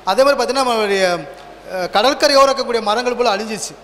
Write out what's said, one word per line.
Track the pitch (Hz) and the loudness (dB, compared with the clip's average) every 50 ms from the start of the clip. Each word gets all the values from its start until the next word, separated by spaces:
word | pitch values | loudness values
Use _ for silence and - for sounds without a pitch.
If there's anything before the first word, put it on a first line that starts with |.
| - | -2
அதே | 185 190 202 269 | -2 2 2 4
மாதிரி | 277 285 | 2 2
பார்த்தீங்கன்னா | 247 240 226 247 277 262 | 0 0 -2 -2 -2 0
நம்மளுடைய, | 247 240 226 214 202 196 196 190 180 175 170 156 143 - - - - - - - - 180 | 0 0 0 0 0 0 0 0 0 0 -2 -6 -10 -16 -18 -20 -20 -20 -20 -18 -12 -8
அஹ், | 185 185 175 | -8 -8 -2
கடற்கரையோரம் | - 196 214 254 294 285 - 294 285 277 277 277 262 | 0 2 2 2 2 2 2 2 6 6 4 4 4
இருக்கக்கூடிய | - 254 226 233 226 | -2 -4 -4 -4 -4
மரங்கள் | 214 202 208 233 247 247 247 | -2 0 -2 0 0 -2 -2
போல | 233 240 240 202 | 0 0 0 0
அழிஞ்சிருச்சு. | 196 220 220 220 196 - - 156 - | 0 -4 -6 -8 -8 -10 -12 -14 -16